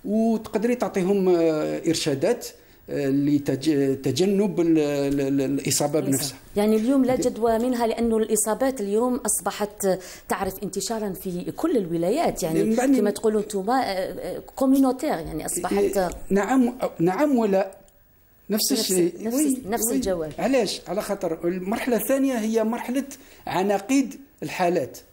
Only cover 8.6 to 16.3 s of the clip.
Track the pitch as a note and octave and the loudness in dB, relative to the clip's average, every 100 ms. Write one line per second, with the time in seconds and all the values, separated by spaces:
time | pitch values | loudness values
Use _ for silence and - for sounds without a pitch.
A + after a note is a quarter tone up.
8.6 | C4+ C4 G3+ G#3 B3 B3 - - G3+ - | -2 -2 -2 0 0 -2 -4 -4 -4 -4
9.6 | G3+ - G3 F3+ - - - F#3+ F#3+ F#3+ | -6 -2 0 0 -4 -18 -6 -4 -4 -6
10.6 | G3+ G3+ - A3+ G#3 F3 F#3+ F3 F3+ - | -8 -6 -6 -4 -4 -6 -6 -6 -8 -4
11.6 | E4 C4+ F3 E3+ E3+ C#4 D#4+ - E3+ G3 | 0 0 0 -2 0 0 0 -2 -2 0
12.6 | G#3+ A3+ C4+ C4 G#3 G3+ A3 G#3+ G#3 G3 | 2 2 4 4 2 2 0 0 -2 -4
13.6 | F#3+ C4 - F#3 D#3 - F3+ E3+ - - | 0 0 0 -2 -4 -6 -8 -10 -12 0
14.6 | C4 C4+ C4 C4 D#4 F3 D#3 D#3+ - - | 4 6 4 2 -2 -4 -4 -8 -6 -4
15.6 | F3+ G3+ G3+ G3 F3+ - - | 0 2 2 2 -2 -4 0